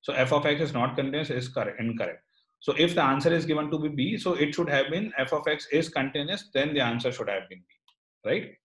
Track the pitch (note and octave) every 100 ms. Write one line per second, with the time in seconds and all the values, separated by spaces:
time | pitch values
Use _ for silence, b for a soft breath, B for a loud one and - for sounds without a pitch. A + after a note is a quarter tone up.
0 | - C3+ B2+ D3 D3 D3 D#3 B2+ B2+ -
1 | C3+ D3 D3+ B2+ B2 - G#2 G2+ A#2 A2+
2 | G#2 - _ _ _ _ - C#3+ E3+ E3+
3 | C#3+ C3+ E3 E3 D#3+ D3+ D3+ D#3 D3+ C#3+
4 | D3 G#3+ F#3 E3 D3 D3 D#3+ C#3+ C3+ E3
5 | G#3+ C#3 C3 D3+ D3+ D3+ - D3 E3 D3
6 | C3+ D3+ D3 G3+ - C3 C#3+ C#3+ A#2+ A#2
7 | B2+ A#2+ G#2 G2 F#2 F#2 _ _ _ _
8 | _ _ G#2 E3+ - -